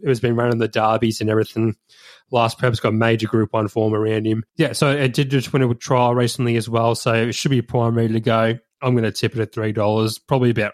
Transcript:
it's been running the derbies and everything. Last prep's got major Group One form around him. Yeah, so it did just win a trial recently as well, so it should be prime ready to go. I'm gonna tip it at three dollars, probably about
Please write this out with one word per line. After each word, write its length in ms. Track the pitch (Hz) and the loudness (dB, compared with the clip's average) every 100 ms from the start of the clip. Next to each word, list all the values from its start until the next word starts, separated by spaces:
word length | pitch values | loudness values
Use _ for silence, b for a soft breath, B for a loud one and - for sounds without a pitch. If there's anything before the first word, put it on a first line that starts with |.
it's 160 | 143 117 | -2 0
been 160 | 120 117 | 0 0
running 240 | 120 117 | 0 0
the 80 | 110 | 0
derbies 520 | 113 110 113 117 - | 0 2 2 0 0
and 120 | 107 | 0
everything. 440 | 110 107 113 113 - _ B B B - | 0 0 0 -2 -4 _ B B B -4
Last 280 | 120 117 - | 0 0 0
prep's 220 | 127 110 | -2 0
got 120 | 113 | 0
major 340 | 110 113 113 110 | 2 2 2 0
Group 260 | 113 104 | 0 0
One 160 | 110 104 | -2 -2
form 260 | 113 107 107 | 0 0 0
around 320 | 107 110 110 | 0 -2 -2
him. 160 | 110 - - | -2 -4 -2
Yeah, 160 | 143 | -2
so 180 | 117 147 | 0 0
it 220 | 143 131 | 2 0
did 180 | 131 135 | 0 0
just 200 | 135 - | 0 0
win 120 | 143 | 0
a 100 | 123 | 0
trial 400 | 120 - 127 123 | -2 0 2 2
recently 440 | 123 120 - 120 117 | 2 0 0 0 0
as 120 | 110 | 0
well, 240 | 117 113 | 0 0
so 200 | 113 120 | 0 0
it 180 | 113 117 | 0 0
should 160 | - 143 | -2 0
be 140 | 127 | 0
prime 340 | - 123 117 117 | 0 0 0 0
ready 160 | 113 | 0
to 60 | 113 | 0
go. 400 | 113 113 113 120 _ - | 0 2 2 -2 _ -6
I'm 100 | 131 | 0
gonna 180 | 120 110 | 0 0
tip 240 | - 110 117 | -4 -8 -6
it 60 | |
at 100 | 104 | -6
three 200 | 113 110 | -4 -4
dollars, 480 | 107 104 107 110 - | -2 0 0 -2 -4
probably 320 | - 135 123 | -4 0 2
about 220 | 113 104 | 0 -2